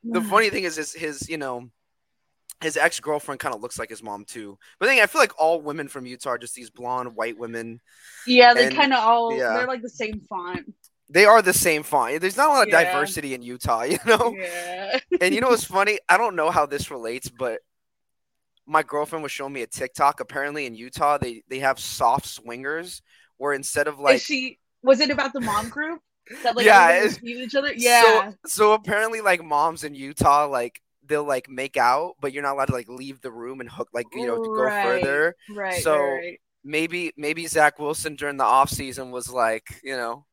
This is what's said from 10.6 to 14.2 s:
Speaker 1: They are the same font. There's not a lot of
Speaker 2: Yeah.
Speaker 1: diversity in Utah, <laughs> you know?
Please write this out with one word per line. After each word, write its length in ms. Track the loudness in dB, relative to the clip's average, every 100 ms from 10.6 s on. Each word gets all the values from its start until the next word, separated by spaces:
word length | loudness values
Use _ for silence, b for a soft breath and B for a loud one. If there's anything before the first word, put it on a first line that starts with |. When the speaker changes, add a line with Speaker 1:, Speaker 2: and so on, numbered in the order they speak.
| -14 -20 _ _ _
Speaker 1:
They 140 | 6 8
are 160 | 8
the 120 | 6
same 280 | 2 2 0
font. 400 | 0 0 0 -2
There's 160 | -4 2
not 120 | 2
a 40 |
lot 80 | 4 4
of 20 |
Speaker 2:
Yeah. 140 | 4
Speaker 1:
diversity 500 | 4 0 -2 -4 -8
in 80 | -10
Utah, 400 | -10 -10 -4 -2
<laughs> 20 |
you 140 | -2 -2 4
know? 300 | 4